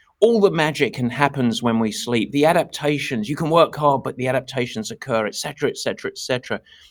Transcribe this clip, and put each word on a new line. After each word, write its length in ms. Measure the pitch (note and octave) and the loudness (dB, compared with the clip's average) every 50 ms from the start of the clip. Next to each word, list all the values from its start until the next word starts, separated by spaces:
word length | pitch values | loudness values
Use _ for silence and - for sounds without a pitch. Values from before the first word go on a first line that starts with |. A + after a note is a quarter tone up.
| _ _ _ _ | _ _ _ _
All 200 | G3+ A3+ A#3 A3 | 4 4 6 6
the 100 | G3 F#3+ | 4 4
magic 440 | D#3+ E3 D3+ D#3 D3 C#3+ C#3+ A2+ - | 4 2 0 0 0 0 0 0 0
can 140 | - B2 A#2+ | -2 -2 -2
happens 520 | A#2+ - C#3+ C#3 C#3+ C#3 B2+ A#2+ A2 - | 0 2 2 2 2 0 0 0 0 0
when 180 | A#2+ A#2+ A2+ A2+ | 0 0 2 2
we 120 | A2+ A2 | 0 0
sleep. 400 | G#2 - - A#2+ A#2+ A#2 - - | -2 -4 -4 -2 0 0 0 0
The 140 | A#2 C#3+ C#3+ | 2 2 4
adaptations, 840 | D#3 E3+ F3 D3+ - - - D3+ D3 D3+ C#3 - - C3+ A2+ G#2+ G#2 | 4 4 2 0 -2 -4 -4 -2 -2 -2 -2 -2 -4 -4 -4 -4 -4
you 60 | D3+ | -4
can 140 | - E3 D3+ | -4 -2 2
work 240 | D#3+ E3+ D#3+ - - | 4 4 4 4 2
hard, 280 | - D3+ D3 C#3 C3 - | 0 0 2 2 0 -2
but 140 | C3 - B2+ | -4 -6 -4
the 100 | B2+ B2+ | -2 -2
adaptations 640 | B2+ C3+ B2+ - C3 C3 B2 A#2+ - A2 G#2+ - | -2 -2 -4 -4 -4 -4 -4 -4 -4 -6 -8 -8
occur, 380 | A#2 - - C3 A#2+ A2 G#2+ G2+ | -10 -10 -6 -2 -2 0 0 -2
et 80 | - | -4
cetera, 340 | - - D#3 C#3+ - D3 B2+ | -6 -8 -8 -6 -4 -4 -4
et 80 | - - | -2 -4
cetera, 320 | - - G3 - - - | -4 -6 -6 -4 -6 -8
et 80 | - - | -8 -8
cetera. 420 | - - C3 B2 - - A#2 - - _ - - - _ | -4 -4 -4 -4 -4 -6 -8 -8 -8 _ -20 -20 -20 _